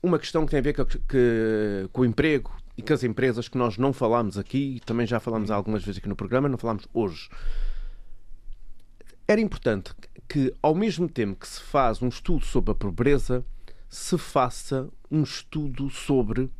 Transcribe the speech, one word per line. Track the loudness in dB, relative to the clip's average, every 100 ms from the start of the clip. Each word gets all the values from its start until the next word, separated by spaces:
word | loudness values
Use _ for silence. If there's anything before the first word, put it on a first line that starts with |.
uma | 4 2
questão | 2 0
que | 2
tem | 2
a |
ver | 2
com, | 2
que, | 2 2 2 4 4 4 2 2 2 0 -4
com | 2
o |
emprego | 2 4 2 2 0 -10 -12 -14
e |
com | 0
as | 0
empresas | 2 2 0 0 -4
que | 0
nós | 0 2
não | 0
falámos | 2 2 4 2 -2
aqui, | -2 -2 -2 -6
e |
também | -4 -2 0
já | 0
falámos | -2 -2 0
algumas | -2 0 -2
vezes | -2 -6
aqui | -6
no | -6
programa, | 0 0 0
não | -2
falámos | -4 -4 -4
hoje. | -2 -2 -4 -12 -4 0 2 0 -2 -6 -10 -12 -12 -12 -12 -10 -12 -10 -12 -14 -20 -20 -10 2
Era | 4
importante | 4 0 0 0 -4 -14 -16 -18 -4
que, | 0 0 2
ao | 2
mesmo | 4 2 0 -2
tempo | 0 -2 -2
que | -10
se | -14
faz | -2 2 4 2
um | -2
estudo | -2 0 2
sobre | 4 2 2
a |
pobreza, | 0 -2 2 4 4 4 0 -2 -10 -14 -16 -16
se | -12 -2 -2
faça | 2 2 2 0 -4 -4 -4 -12 -2
um | 0
estudo | 0 -2 -6 -4 -2 -2 -4
sobre | -6 2 2 4 0 -2